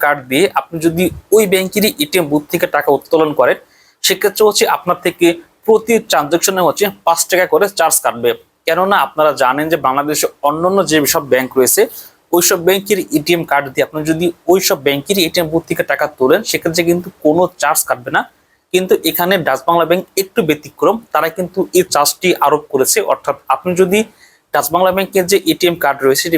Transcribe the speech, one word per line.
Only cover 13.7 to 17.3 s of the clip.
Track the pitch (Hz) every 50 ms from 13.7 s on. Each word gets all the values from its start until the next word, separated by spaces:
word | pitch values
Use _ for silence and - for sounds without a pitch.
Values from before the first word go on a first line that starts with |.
| 131
দিয়ে | 156 135 -
আপনি | - 156 151 156
যদি | 160 160 175 170 - - _ -
ওইসব | 175 190 185 - 196 156 131
ব্যাংকেরই | 139 139 143 139 - 202 196 175 160
এটিএম | - 180 170 156
বুথ | 156 165 165 -
থেকে | 170 - - -
টাকা | 139 - 143 151 - -
তোলেন, | 131 131 151 196 220 -
সেক্ষেত্রে | - - - 170 160 180 170 170
কিন্তু | 170 180 175 190 - _ -
কোনো | 151